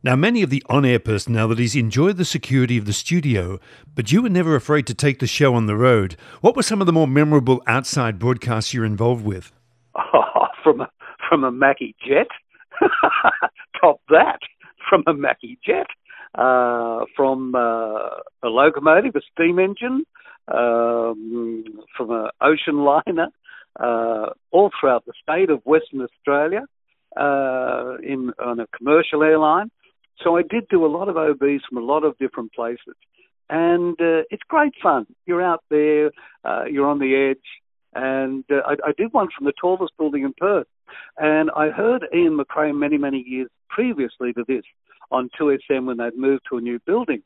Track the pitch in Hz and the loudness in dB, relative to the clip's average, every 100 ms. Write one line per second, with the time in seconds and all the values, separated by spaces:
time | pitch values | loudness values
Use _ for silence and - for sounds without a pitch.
0 | 127 131 190 240 160 135 - 135 135 117 | 2 2 2 2 0 -2 0 2 4 2
1 | - 104 - 113 110 113 120 110 113 113 | 0 -4 -2 0 0 0 0 0 0 2
2 | 175 185 180 - - 131 127 120 104 104 | 0 0 -2 -4 0 0 2 0 -2 -6
3 | - 170 147 107 90 98 _ - - - | -2 -2 0 0 -2 -8 _ -20 -12 -8
4 | 107 175 247 180 165 143 - 151 131 113 | 0 2 4 2 2 0 2 0 0 -2
5 | 147 131 123 - 143 120 107 107 127 113 | -2 0 -4 2 2 4 0 2 4 4
6 | 95 82 - - - - - 214 180 160 | 2 -6 -20 0 2 2 -2 2 2 4
7 | 147 135 151 147 123 127 - 123 - 147 | 4 4 4 4 4 0 2 0 0 -2
8 | 117 98 117 123 - 110 - 120 110 101 | -2 -2 -2 -2 -2 -4 -2 -2 -2 0
9 | 117 120 104 92 - _ _ _ _ - | 0 0 -4 -6 -12 _ _ _ _ -8
10 | - - - - - - 156 127 131 _ | 2 2 4 0 0 2 2 2 -4 _
11 | - - - 156 131 123 139 139 120 - | -20 -12 0 0 0 2 2 2 -6 -12
12 | 131 139 - - _ _ - - - 1077 | 0 0 0 -8 _ _ -16 0 0 2
13 | - - - - - - - - 170 143 | 0 2 0 0 -6 -6 -16 2 4 4
14 | - 160 - - - _ - _ - 165 | 4 6 6 0 -12 _ -20 _ 2 2
15 | 156 147 139 - 117 123 - 370 - - | 2 -2 -2 -4 -8 -10 -4 -2 -4 -14
16 | _ - - - 127 127 123 120 117 113 | _ -20 -16 -2 2 2 2 -2 -4 -6
17 | 117 - 135 135 127 127 117 113 113 107 | -6 0 0 0 -2 -2 0 -2 -4 -6
18 | 107 - - _ 120 113 147 151 151 165 | -8 -10 -16 _ -2 4 4 4 4 4
19 | 139 143 - - 170 180 185 196 247 262 | 4 -4 -6 0 2 2 0 -2 -4 -4
20 | 320 _ - - - - 120 117 117 117 | -6 _ -20 -20 -6 -2 0 2 0 0
21 | 113 110 110 120 117 113 110 107 - - | -2 -6 -8 -6 -6 -8 -12 -20 -20 -10
22 | 113 113 110 - 139 156 - 147 143 147 | -6 -4 -6 0 2 2 0 0 2 2
23 | - 165 175 _ - - - - 120 117 | 0 -4 -4 _ -20 -20 -20 -6 -4 -2
24 | 113 113 107 - _ 170 202 - 139 120 | -2 -4 -6 -10 _ 2 2 2 0 0
25 | - - - 160 190 143 - 156 156 135 | -2 -14 -4 0 0 0 2 0 0 -10
26 | 127 _ - 143 156 202 277 _ _ _ | -10 _ -2 0 0 -4 -8 _ _ _
27 | _ - 143 139 135 127 127 127 123 127 | _ -4 -2 0 0 -2 -4 -4 -6 -10
28 | - 135 127 - 123 117 110 - 123 156 | -8 -6 -6 -6 -6 -6 -8 -6 2 2
29 | 160 151 156 156 156 170 220 _ _ _ | 2 0 2 4 4 2 -2 _ _ _
30 | _ _ 175 170 170 233 196 185 156 165 | _ _ 0 0 0 -4 0 2 2 0
31 | 196 165 156 139 139 143 - 123 120 151 | -4 -2 0 0 0 -2 -4 -8 -2 0
32 | 151 - 131 - 113 - 117 120 - - | 0 -2 -8 -6 -12 -8 -8 -8 -16 -20
33 | _ _ _ _ _ 156 170 175 175 165 | _ _ _ _ _ -2 2 2 0 0
34 | 170 160 156 208 - 320 294 - 185 135 | 2 2 -2 -10 -2 0 0 0 0 0
35 | 107 _ - 175 180 165 _ 151 151 151 | -4 _ -4 -2 0 -2 _ 0 2 2
36 | 151 - - _ - - - 139 139 143 | 0 -4 -20 _ -6 -6 -4 -2 0 0
37 | 135 135 139 135 - - _ _ _ - | 0 2 0 -2 -10 -20 _ _ _ -8
38 | 131 135 135 135 - 143 131 143 151 147 | -4 -4 -4 -8 -2 -2 0 -2 -4 -2
39 | 226 233 185 - 139 - 180 185 175 - | 0 0 -2 -4 -6 -2 -2 -2 -4 -4
40 | 156 143 135 - 190 196 - _ _ - | -4 -2 -6 -2 0 0 -2 _ _ -20
41 | - - 151 156 156 156 156 151 214 254 | -20 -4 0 2 0 0 -2 0 0 0
42 | 175 170 170 151 135 156 151 143 147 151 | -2 0 2 0 -4 -2 -2 -2 0 0
43 | 143 135 123 127 127 _ _ - 247 175 | -2 -4 -6 -8 -8 _ _ -4 -2 -2
44 | 123 _ 123 117 117 127 - _ _ _ | -6 _ -6 -6 -4 -6 -6 _ _ _
45 | - 127 123 - 151 135 - 135 127 120 | -4 -4 -4 -2 0 0 -2 -4 -2 -6
46 | 120 120 135 135 - 123 120 120 - 214 | -6 -2 0 0 -2 -6 -6 -6 -2 -2
47 | 233 120 | -2 -6